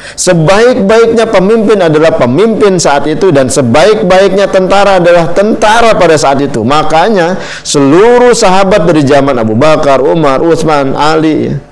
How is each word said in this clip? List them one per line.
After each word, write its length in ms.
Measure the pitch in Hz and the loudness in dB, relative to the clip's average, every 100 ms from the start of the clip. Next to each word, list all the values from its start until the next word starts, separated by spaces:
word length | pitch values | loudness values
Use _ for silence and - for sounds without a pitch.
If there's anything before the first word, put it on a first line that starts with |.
| - | -18
Sebaik-baiknya 1120 | - 180 170 156 202 240 254 196 226 226 226 220 | -6 -2 0 2 2 2 0 0 2 2 0 0
pemimpin 560 | 196 196 226 214 202 | 0 0 0 0 0
adalah 320 | 165 151 160 | 0 2 0
pemimpin 640 | - 120 139 226 208 208 180 | 0 0 0 0 0 0 0
saat 320 | 160 143 147 | 0 -2 -2
itu, 240 | 147 190 | -2 0
dan 160 | 139 127 | 0 0
sebaik-baiknya 960 | 147 120 139 202 214 180 185 196 196 196 | -2 0 2 2 0 0 2 2 0 -2
tentara 560 | 190 185 196 202 190 | -2 0 0 2 2
adalah 320 | 175 175 160 | 2 2 0
tentara 640 | 196 208 226 214 233 226 196 | 0 -2 0 0 2 2 2
pada 160 | 170 | 2
saat 320 | 156 147 135 139 | 2 0 -2 -2
itu. 160 | 127 | -4
Makanya 720 | 110 151 147 160 196 196 165 185 - - - | -2 -2 0 0 0 0 -2 -4 -10 -14 -6
seluruh 640 | 147 135 170 233 247 247 | -2 2 4 4 4 2
sahabat 560 | 226 196 190 190 208 170 | 2 2 0 0 0 0
dari 160 | 156 | 0
zaman 320 | 135 143 139 | 2 0 0
Abu 240 | 123 110 110 | -2 -2 0
Bakar, 400 | 151 151 139 131 | 0 0 0 0
Umar, 400 | 147 170 147 131 165 | 0 0 0 0 0
Utsman, 480 | 160 160 147 135 | 0 0 -2 -2
Ali, 560 | - 147 160 156 131 120 | -2 -2 0 -2 -2 -4
ya, 80 | 139 - | -8 -12